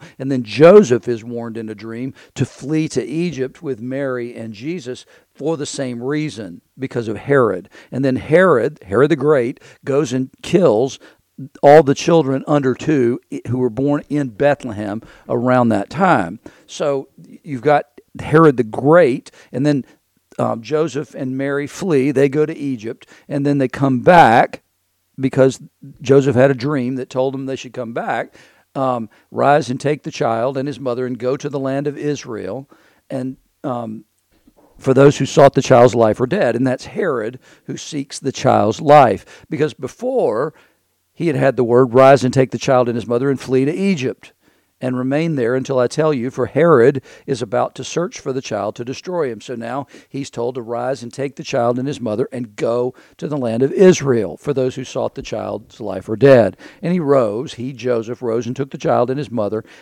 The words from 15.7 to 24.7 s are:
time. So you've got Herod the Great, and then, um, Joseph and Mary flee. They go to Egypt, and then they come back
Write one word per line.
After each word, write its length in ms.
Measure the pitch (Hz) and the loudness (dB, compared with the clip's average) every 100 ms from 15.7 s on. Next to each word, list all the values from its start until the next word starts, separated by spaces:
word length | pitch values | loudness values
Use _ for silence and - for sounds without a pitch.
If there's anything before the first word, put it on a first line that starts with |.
| 104 - | 0 -4
time. 480 | 139 190 139 85 104 - _ _ | -2 2 2 0 -8 -18 _ _
So 440 | - 156 139 139 _ - - | -6 -4 -4 -8 _ -20 -20
you've 180 | - 131 | -12 -4
got 240 | 135 147 - - _ - | 2 2 0 -14 _ -14
Herod 380 | - 156 160 123 | 2 6 6 4
the 60 | |
Great, 640 | 110 104 135 175 147 131 - - _ | -2 -2 4 6 4 0 -8 -20 _
and 120 | 127 | -2
then, 220 | 147 143 - _ _ _ _ - | 0 0 -4 _ _ _ _ -6
um, 240 | 120 113 | -4 -4
Joseph 500 | 113 151 160 135 147 | -4 -2 -2 -6 -10
and 240 | - 131 131 | -10 -8 -6
Mary 300 | 139 143 143 | -4 -6 -8
flee. 420 | - 190 143 135 | -8 0 0 2
They 200 | 131 143 | 2 2
go 180 | 151 151 | 2 -2
to 100 | 160 | -4
Egypt, 480 | 139 123 110 127 - - - | -8 -8 -10 -14 -20 -20 -8
and 160 | 147 139 | -4 -2
then 140 | 143 | 0
they 80 | 131 | -2
come 320 | - 139 123 | 0 -2 2
back 640 | - - 127 120 - - _ | 6 8 8 6 2 -4 _